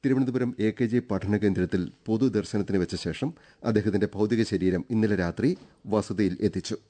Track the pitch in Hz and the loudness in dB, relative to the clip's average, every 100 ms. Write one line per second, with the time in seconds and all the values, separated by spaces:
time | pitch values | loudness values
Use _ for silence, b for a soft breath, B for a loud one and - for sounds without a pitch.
0 | 135 135 135 123 123 - 107 107 120 120 | 2 2 2 0 -2 0 -2 0 0 0
1 | - 95 95 104 101 90 90 95 87 - | 0 -4 0 2 2 2 0 -2 -4 -8
2 | - 110 131 107 90 107 92 95 90 90 | -4 0 2 0 -2 -2 0 0 0 -2
3 | 85 80 90 - b b 120 107 104 98 | -6 -4 -6 -8 b b 0 2 2 0
4 | 101 98 104 113 110 98 92 90 - 110 | 0 0 0 2 0 0 2 0 -2 0
5 | 107 98 87 - 131 185 B B - 107 | 2 2 -2 0 -2 -2 B B -2 -2
6 | 95 98 98 85 104 92 - - | -2 0 0 2 -2 -2 -8 -12